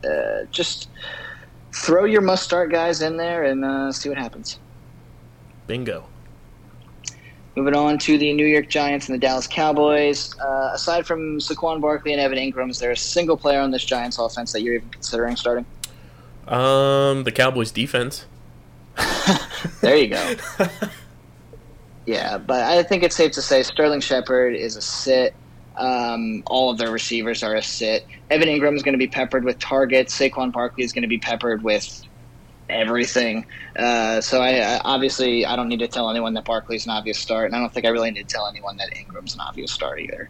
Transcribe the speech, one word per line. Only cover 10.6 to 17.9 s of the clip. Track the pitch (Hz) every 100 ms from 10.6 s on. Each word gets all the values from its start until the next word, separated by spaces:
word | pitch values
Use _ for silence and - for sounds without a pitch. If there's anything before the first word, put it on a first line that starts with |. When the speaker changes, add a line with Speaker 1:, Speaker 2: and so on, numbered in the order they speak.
| 135
Speaker 1:
aside | 139 - 170 165
from | 165 156 151
Saquon | - 156 165 151
Barkley | 151 151 151
and | 143
Evan | 139 131
Ingram, | 135 127 127
is | 120
there | 123
a | 117
single | - 175 170 156
player | 147 139
on | 139
this | 131 -
Giants | 127 120 123
offense | 113 120 120
that | 113
you're | 117 117
even | 117
considering | - - 117 120 120
starting? | 120 120 120 - - - - - - - -
Speaker 2:
Um, | 120 131 135 139 139 139 135
the | 127
Cowboys | 113 131 127 113
defense. | - 117